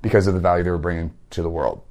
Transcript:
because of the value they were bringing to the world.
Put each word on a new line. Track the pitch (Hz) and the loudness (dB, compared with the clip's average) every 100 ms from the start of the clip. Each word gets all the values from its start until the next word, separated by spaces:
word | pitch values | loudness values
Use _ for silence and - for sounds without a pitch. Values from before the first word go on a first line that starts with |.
because | 110 107 98 | 4 2 4
of | |
the | 92 | 2
value | 87 87 | 2 2
they | 87 | 2
were | 87 | -2
bringing | 85 85 82 - - | -2 -4 -6 -10 -12
to | - | -6
the | 82 | -4
world. | 82 64 - - | -2 -4 -4 -14